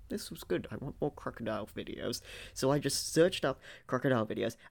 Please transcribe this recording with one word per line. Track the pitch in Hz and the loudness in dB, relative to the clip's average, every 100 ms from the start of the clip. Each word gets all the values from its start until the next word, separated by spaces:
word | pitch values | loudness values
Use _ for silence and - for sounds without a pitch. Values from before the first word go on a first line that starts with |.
| - | -8
"This | 208 - | -8 -8
was | 170 | -10
good. | - 175 - | -2 -2 -2
I | - | -8
want | 135 - | -8 -4
more | 147 | -4
crocodile | - 131 123 113 107 104 | -4 -8 -6 -4 -4 -4
videos." | - - - 101 123 - - - | -8 -8 -6 -4 -4 -8 -14 -14
So | - 135 | 0 2
I | 147 | 4
just | 139 - - | 2 -2 2
searched | 160 175 - | 6 6 6
up | 139 - - - - | 0 -2 -6 -16 -2
crocodile | 127 139 123 110 | 0 4 4 2
videos. | 107 107 - - | 0 -2 -4 -8